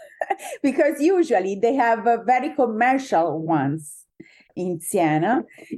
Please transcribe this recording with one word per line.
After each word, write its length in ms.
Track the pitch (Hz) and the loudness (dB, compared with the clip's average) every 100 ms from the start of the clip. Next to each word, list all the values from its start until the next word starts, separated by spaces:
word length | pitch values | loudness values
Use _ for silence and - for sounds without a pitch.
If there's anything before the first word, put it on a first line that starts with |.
| - - - | -16 -8 -6
<laughs> 380 | - 831 508 | -6 -8 -4
because 380 | 277 - 302 - | -2 2 0 2
usually 580 | 302 370 330 202 185 196 | 2 2 2 2 0 0
they 120 | 233 | 0
have, 340 | 269 233 226 226 | 2 2 2 2
uh, 160 | 233 | 0
very 320 | 226 254 294 294 | 2 0 0 0
commercial 840 | 233 214 247 262 269 170 165 156 | 0 2 2 0 0 0 0 -2
ones 560 | 160 156 135 156 151 - _ - - _ _ - | 0 0 0 -2 -8 -20 _ -20 -20 _ _ -8
in 240 | 180 170 | -6 -6
Siena. 640 | - 202 160 156 180 262 320 - - | -2 0 2 2 2 0 -4 -14 -14